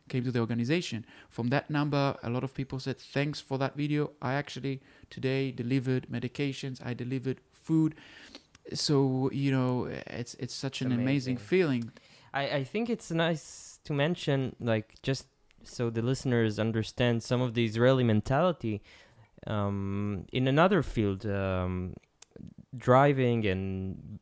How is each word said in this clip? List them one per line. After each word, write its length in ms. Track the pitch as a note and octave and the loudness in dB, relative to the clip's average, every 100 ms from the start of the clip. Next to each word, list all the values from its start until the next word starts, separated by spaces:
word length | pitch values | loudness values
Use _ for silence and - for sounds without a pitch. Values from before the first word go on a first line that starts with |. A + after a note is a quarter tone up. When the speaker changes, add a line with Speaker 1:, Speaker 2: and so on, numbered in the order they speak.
| - | -8
Speaker 1:
came 140 | C3 | -4
to 80 | B2 | -2
the 80 | A#2+ | 0
organization. 640 | A2+ A#2 A#2+ E3+ - A2+ - - - | 0 0 0 0 -2 -8 -10 -20 -14
From 180 | - A#2+ | -6 -2
that 200 | C3+ - | 0 0
number, 460 | D3+ D3 C#3+ C#3 - | -2 0 0 0 -2
a 60 | - | -4
lot 140 | B2 | -4
of 100 | C3 | -4
people 240 | - C3 C3 | -6 -8 -6
said, 180 | C3+ B2 | -6 -8
"Thanks 400 | - C#3+ D3 C#3+ | -6 -2 -2 -4
for 160 | - C3+ | -6 -2
that 180 | C3+ C#3+ | -2 -2
video. 360 | D3 D3 C#3+ - | -2 0 -2 -4
I 120 | B2 | -4
actually 480 | C#3 C#3+ - C#3 C3 - - - | -2 -4 -6 -6 -6 -10 -20 -18
today 420 | - C3 C3+ C3+ | -4 0 0 0
delivered 560 | B2+ A#2+ C3+ B2 B2+ - | -2 0 0 2 0 -2
medications, 760 | A#2+ B2 - C#3+ C3+ C#3 B2+ B2 | -4 -6 -4 -4 -4 -8 -8 -8
I 80 | |
delivered 460 | A#2 A#2+ C3 B2+ B2+ _ | -6 -4 -4 -2 -4 _
food." 440 | _ - D#3+ D#3 D#3 - - - - _ - - | _ 0 4 4 0 -14 -20 -20 -20 _ -20 -10
So, 560 | - - C#3+ C3+ C3 C3 | -4 2 4 4 2 0
you 200 | C#3 C#3 | 0 0
know, 340 | C3+ B2+ B2 F2+ C2 - | 2 2 0 -2 -6 -8
it's, 260 | F#2+ B2 - | -8 -8 -8
it's 180 | B2 | -10
such 280 | - C3+ - | -6 -6 -4
Speaker 2:
It's 40 | B2+ | 0
Speaker 1:
an 40 | |
amazing 440 | A#2+ B2+ C#3 B2+ B2 | 0 2 0 0 -4
Speaker 2:
amazing. 0 | |
Speaker 1:
feeling. 540 | G#2 F#3 E3 B2+ A#2 - - - - | 0 2 4 0 -4 -10 -20 -20 -10
Speaker 2:
I, 100 | C#3 C#3 C#3+ | -6 -2 -2
I 40 | C3 | -2
think 240 | G#3 A#3 | -4 -2
it's 220 | A3+ - | -4 -2
nice 680 | E3 E3 D#3+ - - - - - | 0 0 0 -6 -16 -18 -14 -4
to 80 | |
mention, 640 | C#3+ D3 F3 - C3+ C3 - | 0 0 0 0 0 0 -2
like, 360 | A#2 A2 - - | 0 0 -2 -6
just 240 | - C3+ - _ _ _ | -4 -4 -6 _ _ _
so 260 | - - A#2+ | -12 -4 -2
the 120 | A2+ | 0
listeners 580 | A#2 C3+ C3+ A#2+ A2+ G#2+ | 0 0 2 4 4 2
understand 640 | A2 A2+ G#2+ - B2 A#2 | 0 0 -2 2 2 2
some 180 | - B2 | 2 0
of 120 | B2+ | 0
the 100 | A2+ | 2
Israeli 400 | A#2 A2 B2 C3+ | 0 4 6 6
mentality, 760 | A#2+ G#2+ - C3+ F3+ D#3+ A2+ G#2 - - - - - _ - | 6 4 4 2 2 0 -4 -6 -8 -20 -20 -20 -20 _ -6
um, 800 | G#2 G2+ G2+ G2 G2 G#2 G2 - | -2 -2 -2 -2 -2 -2 -4 -4
in 140 | B2 C3 | 0 2
another 340 | C#3 F#3 G3 | 6 6 4
field, 420 | B2+ - G#2 F#2+ G#2+ | 2 0 0 0 -2
um, 680 | G2 F#2+ F#2 F2+ F#2 F#2 - - _ - - - - - B2+ | -2 0 0 0 -2 -6 -10 -18 _ -20 -18 -18 -18 -16 -4
driving 680 | - B2+ C#3+ C3+ B2 A#2 G#2 | 4 6 6 4 2 2 2
and 760 | F#2+ F#2+ F#2+ F#2+ - - G#2 | 0 -2 -4 -4 -8 -10 -14